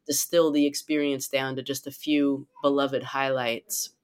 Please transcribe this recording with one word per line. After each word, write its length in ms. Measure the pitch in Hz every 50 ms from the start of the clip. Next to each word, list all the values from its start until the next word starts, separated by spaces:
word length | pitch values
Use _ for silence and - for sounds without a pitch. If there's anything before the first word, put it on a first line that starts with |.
| _ -
distill 440 | 139 - - - - 170 170 160
the 140 | 147 147 143 143
experience 600 | 143 - - - 156 151 147 143 139 131 135 -
down 260 | - 135 131 135 131 127
to 60 | 127
just 240 | 131 139 135 - 143
a 40 |
few 560 | 139 - - 156 151 147 143 139 139 135 143 - _ - -
beloved 400 | 143 143 143 139 135 135 123 127
highlights. 880 | 127 - 135 135 135 135 131 123 117 117 113 - - - - - - - _